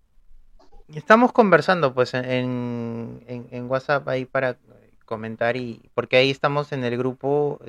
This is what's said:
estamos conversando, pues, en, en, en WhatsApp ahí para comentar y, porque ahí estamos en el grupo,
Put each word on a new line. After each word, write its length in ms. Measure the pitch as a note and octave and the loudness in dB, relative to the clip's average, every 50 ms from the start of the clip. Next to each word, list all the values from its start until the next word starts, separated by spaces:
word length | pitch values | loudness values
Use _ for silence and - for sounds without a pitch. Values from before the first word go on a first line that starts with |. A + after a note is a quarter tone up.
| _ _ _ - _ - - - - - - - - - - - - _ | _ _ _ -20 _ -20 -20 -20 -20 -20 -20 -20 -20 -20 -20 -20 -20 _
estamos 440 | D#3 D3+ - - G#3+ A#3 B3 A#3+ | -16 -16 4 4 6 6 6 4
conversando, 600 | - - A3+ G3 F3 D#3 C#3 - F#3 F3 D3+ C3 B2 | 4 4 4 6 6 4 4 2 2 2 2 0 2
pues, 200 | C3 B2 - - | 0 -2 0 -2
en, 1080 | B2+ B2+ B2+ B2+ B2+ B2+ B2+ B2+ B2 B2 A#2+ A#2+ A#2+ A#2 A#2 A#2 A#2 A#2 B2 B2 B2 A#2+ | -6 -4 -2 -2 -2 -2 -2 -4 -4 -4 -6 -6 -6 -6 -8 -8 -10 -10 -12 -14 -16 -14
en, 220 | A#2+ B2 A#2+ A#2+ B2 | -14 -14 -14 -12 -12
en 200 | B2+ B2 B2 B2 | -12 -12 -6 -4
WhatsApp 360 | C3 C3 - - D3 C#3 C#3+ C#3 | -4 -4 -2 -2 -2 -2 -2 -4
ahí 160 | C3 C3 C3 | -4 -6 -6
para 340 | - - C3+ C3 B2+ B2 - _ _ A#2 A2 G#2+ _ _ _ _ | -4 -2 -2 -2 -2 -4 -6 _ _ -20 -20 _ _ _ _ _
comentar 520 | _ A2+ G#2+ A2 A2 A2+ A2 A#2 A#2 A#2+ | _ -10 -8 -8 -10 -6 -2 -2 -2 0
y, 340 | B2+ B2 A#2 A2+ - - _ _ | -2 -6 -8 -10 -14 -18 _ _
porque 220 | - B2 - - | -6 -2 2 4
ahí 140 | B2+ C3 C3+ | 4 4 4
estamos 420 | C3+ - - D3 C#3+ D3 D3 - | 2 0 -2 0 0 0 -2 -4
en 120 | D3 C3+ B2 | -6 -4 -2
el 120 | A#2+ A#2+ A#2+ | -2 -2 -2
grupo, 640 | B2+ B2+ B2+ - - C3+ C#3+ D3 D3 C#3+ D3 - - | -2 -4 -4 -4 -4 -2 0 0 0 -2 -4 -8 -12